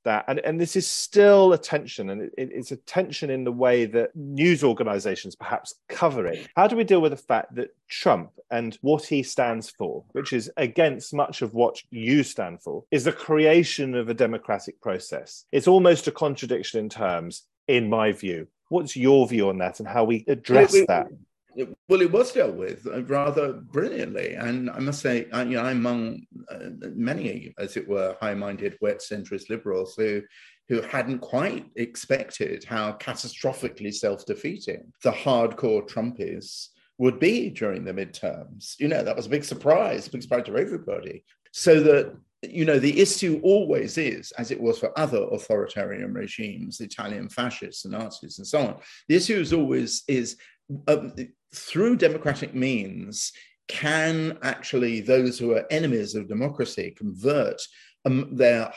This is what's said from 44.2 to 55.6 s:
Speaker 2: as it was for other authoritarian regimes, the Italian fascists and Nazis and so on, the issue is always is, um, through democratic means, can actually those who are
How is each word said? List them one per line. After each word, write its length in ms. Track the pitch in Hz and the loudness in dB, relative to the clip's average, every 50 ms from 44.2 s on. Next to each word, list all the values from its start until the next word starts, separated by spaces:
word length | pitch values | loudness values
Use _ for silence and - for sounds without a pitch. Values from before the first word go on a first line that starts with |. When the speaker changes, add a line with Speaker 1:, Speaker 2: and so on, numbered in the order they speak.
| - - - | -10 -14 -10
Speaker 2:
as 200 | - 120 110 131 | -10 -6 -6 -6
it 80 | - | -2
was 180 | 117 113 113 - | 0 0 0 0
for 180 | 127 - - | -2 -4 0
other 300 | 151 156 147 127 104 98 101 107 | -2 -2 0 0 0 0 0 -4
authoritarian 800 | 101 - - 110 104 95 - - 104 98 98 101 98 101 101 101 | -6 -2 0 0 0 0 -4 -4 -6 -6 -6 -6 -6 -8 -6 -6
regimes, 640 | 98 101 101 - - 107 104 95 90 - - - - | -8 -8 -10 -10 -10 -10 -10 -8 -10 -12 -12 -12 -12
the 60 | 113 | -12
Italian 440 | 101 - - 101 101 104 101 98 104 | -12 -10 -10 -10 -8 -8 -10 -10 -10
fascists 560 | - - 123 123 - - 101 101 - - - | -6 -4 -4 -4 -4 -8 -12 -14 -14 -14 -12
and 100 | 95 98 | -10 -8
Nazis 440 | 107 113 107 - - - - - - | -8 -8 -10 -12 -16 -18 -18 -18 -16
and 80 | 98 | -10
so 140 | - - 151 | -2 0 0
on, 160 | 135 107 - - - - - - _ - | 0 0 -4 -8 -16 -20 -20 -20 _ 2
the 80 | 151 | 2
issue 240 | 185 180 - 220 196 | 4 4 2 0 0
is 120 | 160 131 170 | 0 0 2
always 520 | 165 147 131 131 127 123 - - - - | 0 2 0 0 -2 -2 -2 -6 -8 -4
is, 300 | - 139 127 120 120 - - - - _ _ _ _ 143 143 - | -2 -2 -2 -2 -4 -8 -14 -18 -20 _ _ _ _ -12 -6 2
um, 280 | - 151 147 - 123 - 127 127 - _ _ _ _ - | 2 2 2 2 -6 -10 -12 -14 -14 _ _ _ _ -18
through 420 | - - - - 160 208 240 247 | -18 -16 -6 -2 0 2 2 4
democratic 580 | - 180 156 156 151 - 147 135 - - - - | 4 4 2 2 0 -2 -4 -4 -4 -6 -8 -4
means, 800 | 127 127 135 131 110 98 95 92 92 92 98 107 - - - - - - _ _ _ _ - | -2 -2 0 0 -2 -4 -6 -10 -12 -12 -12 -10 -8 -8 -8 -10 -14 -20 _ _ _ _ -12
can 680 | - - - 147 156 160 156 160 160 160 160 160 - - - | -10 -6 -2 -2 0 0 0 0 0 -2 -2 -4 -6 -4 -6
actually 580 | 131 135 - - - - 127 123 117 117 113 | -6 -6 -6 -8 -4 -2 -2 0 0 -2 -4
those 380 | 101 117 127 131 127 123 123 - | 2 4 4 4 4 2 -2 -2
who 140 | 123 117 117 | 0 0 2
are 120 | 110 | 0